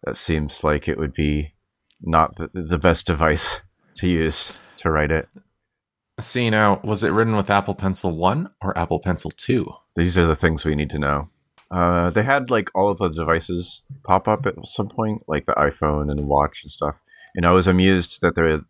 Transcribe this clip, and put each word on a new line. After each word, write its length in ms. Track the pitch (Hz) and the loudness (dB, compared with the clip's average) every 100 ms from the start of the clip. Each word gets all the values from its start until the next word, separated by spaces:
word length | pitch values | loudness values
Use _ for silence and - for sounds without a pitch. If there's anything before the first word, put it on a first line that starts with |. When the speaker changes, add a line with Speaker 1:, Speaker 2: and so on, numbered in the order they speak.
Speaker 1:
That 140 | - 65 | -8 -8
seems 480 | - 80 73 - | -2 -2 -2 -2
like 240 | 78 76 - | 0 0 -2
it 100 | - | -4
would 160 | 76 | -4
be 400 | - 76 73 76 _ _ _ _ _ | -2 0 0 -4 _ _ _ _ _
not 320 | 87 80 78 - | 0 2 2 -2
the, 120 | 80 | -10
the 260 | 92 78 85 | -8 -4 0
best 280 | 90 82 - | 2 2 0
device 560 | 78 80 78 - - - _ _ - | 0 2 2 -2 -6 -12 _ _ -6
to 120 | 92 | 0
use 440 | 85 80 76 - - - - | 0 0 -2 -8 -12 -20 -6
to 120 | 82 | 0
write 220 | 78 76 | 2 2
it. 160 | 80 - - _ _ _ _ _ _ _ - | 0 -4 -18 _ _ _ _ _ _ _ -12
Speaker 2:
See, 300 | - 127 117 | -6 -2 0
now, 300 | 107 104 98 | 4 4 2
was 220 | - 104 | 0 0
it 80 | 104 | 2
written 240 | 98 113 107 | 2 2 0
with 140 | 98 | 2
Apple 240 | 101 98 | 2 2
Pencil 420 | 98 95 92 92 80 | -4 -2 -2 -4 0
one 340 | 90 127 185 _ | 0 0 -4 _
or 160 | - - | -6 -4
Apple 240 | 85 85 | -2 -2
Pencil 300 | 95 85 78 | -2 -4 -4
two? 420 | - - 123 - - _ | -10 -2 -2 -2 -10 _
Speaker 1:
These 240 | - 87 85 | 0 0 4
are 80 | 82 | 2
the 100 | 78 | 4
things 280 | 85 80 | 2 0
we 100 | 80 | -2
need 160 | 73 73 | -2 -2
to 80 | 73 | -2
know. 320 | 71 71 73 _ _ _ _ | -2 -2 -4 _ _ _ _
Uh, 400 | 90 87 87 87 | 0 2 2 2
they 120 | 87 | 2
had, 280 | 113 139 123 | 2 0 2
like, 200 | 117 95 | -2 -2
all 160 | - 101 | 0 0
of 100 | 95 | 0
the 100 | 92 | -2
devices 760 | 80 80 82 - 87 90 - _ 135 | -2 0 0 0 -6 -6 -12 _ -18
pop 240 | - 95 - | 0 2 2
up 180 | 107 101 | 0 -2
at 80 | - | -6
some 240 | - - 101 | -10 -6 -6
point, 340 | - 110 107 - | -4 -4 -4 -4
like 200 | 76 - | -6 -2
the 80 | |
iPhone 540 | - 73 - 76 76 73 | 0 0 0 -2 -2 -2
and 100 | 73 | -4
the 60 | |
watch 380 | 71 71 73 - | 0 0 0 -4
and 80 | 73 | -18
stuff. 320 | - 73 - _ - - | -8 -6 -8 _ -20 -14
And 100 | - | -2
I 60 | 87 | 4
was 160 | 92 90 | 4 6
amused 540 | 92 95 95 85 - | 4 6 4 0 -2
that 160 | 87 82 | 0 2
there 240 | 82 78 - | 2 0 -4